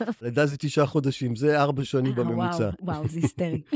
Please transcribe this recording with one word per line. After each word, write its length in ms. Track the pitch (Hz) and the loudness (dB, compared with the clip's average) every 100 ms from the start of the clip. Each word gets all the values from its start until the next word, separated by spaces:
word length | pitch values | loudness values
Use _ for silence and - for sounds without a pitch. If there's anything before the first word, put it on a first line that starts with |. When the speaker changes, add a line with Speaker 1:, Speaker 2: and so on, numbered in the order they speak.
Speaker 1:
<laughs> 200 | 226 - | -6 -6
לידה 240 | 117 123 147 | -2 2 2
זה 120 | 143 | 0
תשעה 280 | 147 151 139 | 0 2 2
חודשים, 500 | 156 135 - 127 113 | 2 0 -2 -4 2
זה 260 | 147 147 | 4 4
ארבע 220 | 143 139 | 2 0
שנים 280 | 139 135 131 | -2 0 0
Speaker 2:
אה, 60 | 123 | 0
Speaker 1:
בממוצע. 520 | 117 113 - 170 107 - | 0 0 0 0 -2 -2
Speaker 2:
וואו, 180 | 185 156 | -6 -4
וואו, 100 | 151 | -4
זה 120 | 160 | -2
היסטרי. 420 | 156 - 175 160 151 | -2 -2 -4 -4 -2